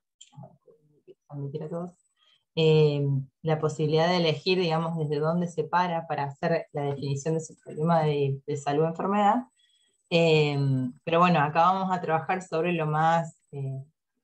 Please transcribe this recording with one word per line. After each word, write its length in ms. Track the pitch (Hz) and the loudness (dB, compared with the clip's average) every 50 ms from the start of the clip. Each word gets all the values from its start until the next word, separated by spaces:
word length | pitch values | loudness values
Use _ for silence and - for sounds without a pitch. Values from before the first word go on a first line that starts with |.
| _ _ _ _ - _ _ 151 - - _ _ _ _ _ _ _ _ _ _ _ - - _ _ - 147 143 143 139 143 151 160 156 170 170 180 180 - _ _ _ _ _ _ _ _ _ _ _ - | _ _ _ _ -20 _ _ -20 -20 -20 _ _ _ _ _ _ _ _ _ _ _ -20 -20 _ _ -16 -12 -12 -10 -10 -10 -10 -10 -8 -10 -10 -10 -12 -14 _ _ _ _ _ _ _ _ _ _ _ -2
eh, 480 | 160 160 156 156 156 151 147 143 143 143 139 139 135 135 - _ _ | 2 4 6 6 6 6 4 2 0 0 0 0 -2 -4 -6 _ _
la 180 | - 160 156 156 | -2 -2 -2 0
posibilidad 480 | 160 143 - - 156 147 156 156 165 | 0 -4 -2 -2 -2 2 2 2 2
de 100 | 175 185 | 4 2
elegir, 400 | 180 170 156 147 143 - - 185 185 | 2 2 0 0 0 0 0 0 2
digamos, 380 | 180 160 156 160 170 165 170 | 2 0 0 -2 -2 -4 -4
desde 220 | 165 151 147 147 147 | -4 -4 -2 -2 -2
dónde 280 | 156 160 170 175 175 | 0 0 0 0 -2
se 180 | 165 - 156 147 | -4 -4 -6 -4
para 420 | 147 170 175 180 175 165 165 165 | -2 0 0 0 0 -2 -4 -4
para 160 | 160 147 143 143 | -6 -4 -4 -4
hacer 440 | 139 135 - 175 165 165 156 - _ | -6 -6 -4 -2 -2 -2 -2 -4 _
la 120 | - 147 143 | -6 -4 -4
definición 520 | 139 139 139 143 139 139 135 - 160 160 | -4 -4 -4 -4 -4 -4 -4 -2 -2 -2
de 60 | 160 | -2
su 140 | 160 - - _ | -4 -8 -16 _
problema 420 | - - - 151 156 170 170 165 156 | -18 -14 -6 -2 0 2 2 2 2
de, 360 | 151 147 143 139 139 135 139 - | 2 0 0 0 -2 -2 -4 -6
de 100 | 147 147 | -8 -8
salud 280 | 143 - 143 143 151 160 | -6 -4 -2 0 0 0
o 20 | |
enfermedad. 560 | 165 170 - 185 190 202 208 202 202 220 247 247 _ _ _ _ _ _ _ _ _ _ _ _ - | 0 -2 -4 -4 -2 0 2 2 2 2 0 -2 _ _ _ _ _ _ _ _ _ _ _ _ 0
Eh, 480 | 175 165 170 165 156 156 147 147 143 139 139 135 131 131 127 123 - - - | 2 2 4 4 4 4 4 2 0 0 0 0 0 0 -2 -4 -8 -8 -6
pero 160 | 165 165 170 | 0 2 4
bueno, 200 | 175 180 170 151 | 4 4 4 4
acá 300 | 143 151 151 165 165 180 | 2 2 2 4 4 4
vamos 240 | 190 190 190 190 185 | 4 2 0 -2 -2
a 60 | 175 | -2
trabajar 400 | 170 156 160 147 143 - 185 185 | -2 -2 -2 -2 -2 -2 -4 -6
sobre 320 | - - 165 160 165 180 175 | -4 -6 -4 -2 -2 0 -2
lo 140 | 165 156 | -2 -2
más, 520 | 151 151 156 160 165 165 165 160 160 - _ _ _ | -2 0 2 2 2 2 2 -2 -4 -10 _ _ _
eh, 320 | 147 139 135 135 135 135 139 _ _ _ _ _ _ _ | -12 -10 -8 -8 -8 -10 -12 _ _ _ _ _ _ _